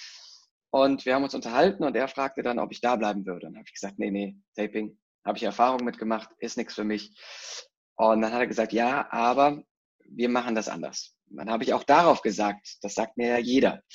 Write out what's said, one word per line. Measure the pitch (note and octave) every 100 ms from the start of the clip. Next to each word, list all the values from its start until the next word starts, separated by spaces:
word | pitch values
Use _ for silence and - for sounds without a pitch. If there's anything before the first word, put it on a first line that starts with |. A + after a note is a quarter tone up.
| - - - - _ _ _
Und | C3+ C#3 C3+ B2+
wir |
haben | C3+
uns | C#3 -
unterhalten | A#2 B2 F#3+ G3
und | D3 A#2
er | C3+
fragte | - C3+ -
dann, | B2 A#2+
ob | G2+
ich | G2+
da | A#2+ A#2
bleiben | G#2+ G2+ G2
würde. | F2 D#2+
Und | -
hab | -
ich |
gesagt, | - G2 A2
„Nee, | G#2+
nee, | G2+ G2 - _ -
Taping, | G#2+ A2 G#2+ - _ _
hab | G#2 G#2
ich |
Erfahrung | G#2+ G#2+ B2 B2+
mitgemacht, | A#2+ - A2 A2 - _
ist | A#2 A#2+
nix | A2+
für | -
mich.“ | G#2+ G#2 - - - - - - - _ _ -
Und | A2 A2
dann | A2
hat | A#2+
er | A#2
gesagt, | A2 A2+
„Ja, | A2 A#2+ C#3 -
aber | A#2 A#2+ B2+ C#3+ D3 - _ _ _
wir | _ - A#2+
machen | B2 A#2+ A2
das | -
anders.“ | E2 C#2+ - - _ _
Und | D2
dann | G2+
habe | A2+
ich | B2+
auch | A#2+
darauf | - D3+ E3 B2
gesagt, | A2+ G2 G#2 G2+ - -
„Das | G2+
sagt | - A2+ A#2+
mir | A#2+
ja | A#2+
jeder.“ | A#2+ C3 G2+ - _